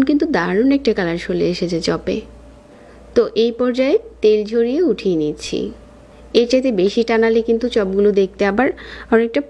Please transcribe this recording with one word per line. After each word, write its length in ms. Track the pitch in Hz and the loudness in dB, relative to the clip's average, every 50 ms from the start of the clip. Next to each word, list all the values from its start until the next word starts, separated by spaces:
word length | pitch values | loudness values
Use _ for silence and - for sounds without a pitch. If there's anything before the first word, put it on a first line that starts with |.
| 262 269 | 4 4
কিন্তু 180 | 302 294 320 330 285 | 4 4 2 2 0
দারুণ 340 | 175 170 180 185 202 247 269 | 0 0 0 0 2 2 2
একটা 200 | 277 277 277 233 208 | 2 0 0 0 0
কালার 260 | 214 185 170 170 175 - | 0 0 -2 -2 -4 -4
চলে 200 | - 185 170 170 170 180 | -4 -4 -2 -2 -2 -2
এসেছে 260 | - 185 170 175 160 160 180 | -2 -4 -4 -4 -2 -2 -2
চপে। 300 | 170 160 - 185 190 220 - - - - - - - - - - - - - - - - - - - | -4 -4 -4 -6 -6 -6 -8 -12 -18 -20 -20 -20 -20 -20 -20 -20 -20 -20 -20 -20 -20 -20 -20 -4 0
তো 80 | 240 214 - - - 226 | 0 0 0 0 0 0
এই 80 | 240 226 - | 0 0 -2
পর্যায়ে 360 | 247 254 240 254 262 277 349 453 - - - - | -2 -2 0 0 0 2 0 0 -2 -6 -6 0
তেল 180 | - 214 214 214 208 | 2 2 2 2 0
ঝরিয়ে 360 | 208 226 240 233 240 262 320 370 294 | -2 -2 -2 0 0 0 0 0 0
উঠিয়ে 240 | 214 - - 196 175 | -2 -2 -2 -2 -2
নিচ্ছি। 440 | 160 151 151 151 - - - - - - 208 - - - - - - - - - - - - - | 0 -2 -4 -4 -6 -8 -8 -6 -6 -6 -6 -10 -14 -20 -20 -20 -20 -20 -20 -20 -20 -8 0 2
এর 140 | 240 240 233 | 2 2 4
চাইতে 180 | 254 262 254 269 226 180 | 2 0 0 0 0 0
বেশি 200 | 180 202 - 233 226 | 0 0 0 0 0
টানালে 380 | - 233 220 226 226 226 233 | 0 2 2 2 2 2 2
কিন্তু 240 | 226 233 226 226 240 240 | 2 0 0 0 -2 -2
চপগুলো 400 | - 233 202 190 190 196 202 208 | -2 -2 -2 0 0 2 2 4
দেখতে 320 | 196 202 196 190 - - 202 | 4 2 0 0 0 -2 -2
আবার 220 | 196 196 220 254 320 - - - - - - - - | 0 0 0 0 0 -2 -6 -12 -18 -18 -18 -4 0
অনেকটা 300 | 233 226 233 233 - 285 285 - | 2 2 2 2 0 -2 -2 0